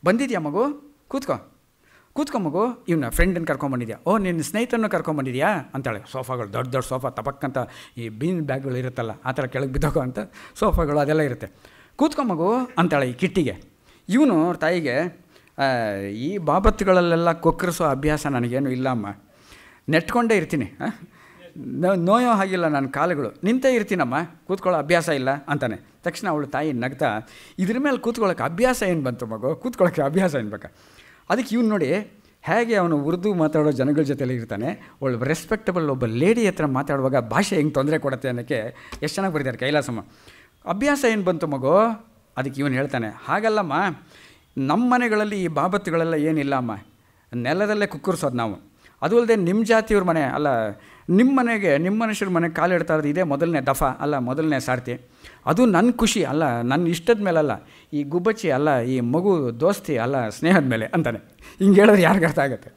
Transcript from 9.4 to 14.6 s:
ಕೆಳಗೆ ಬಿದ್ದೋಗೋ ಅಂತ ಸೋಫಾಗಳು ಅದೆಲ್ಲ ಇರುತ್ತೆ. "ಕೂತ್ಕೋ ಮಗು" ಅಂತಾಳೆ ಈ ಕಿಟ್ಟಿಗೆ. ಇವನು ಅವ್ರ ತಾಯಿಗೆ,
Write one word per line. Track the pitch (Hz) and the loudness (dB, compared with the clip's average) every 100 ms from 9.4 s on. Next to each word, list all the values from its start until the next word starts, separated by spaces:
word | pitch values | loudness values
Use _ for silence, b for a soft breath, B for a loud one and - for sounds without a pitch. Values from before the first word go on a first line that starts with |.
| 131 | -4
ಕೆಳಗೆ | 131 135 | -4 -2
ಬಿದ್ದೋಗೋ | 131 151 151 | 0 0 0
ಅಂತ | 127 127 208 B B - | -2 -6 -10 B B -2
ಸೋಫಾಗಳು | 214 170 156 147 | 0 2 2 2
ಅದೆಲ್ಲ | 143 156 | 2 2
ಇರುತ್ತೆ. | 147 117 104 b b b b - | 0 -2 -10 b b b b 0
"ಕೂತ್ಕೋ | 294 302 | 0 2
ಮಗು" | 254 170 175 233 247 - | -2 0 0 0 -2 0
ಅಂತಾಳೆ | 170 151 131 | 2 2 0
ಈ | |
ಕಿಟ್ಟಿಗೆ. | 123 185 190 135 92 - _ b b - | -2 -2 0 -2 -4 -16 _ b b -2
ಇವನು | 214 294 175 170 | 4 4 4 2
ಅವ್ರ | |
ತಾಯಿಗೆ, | 175 | 0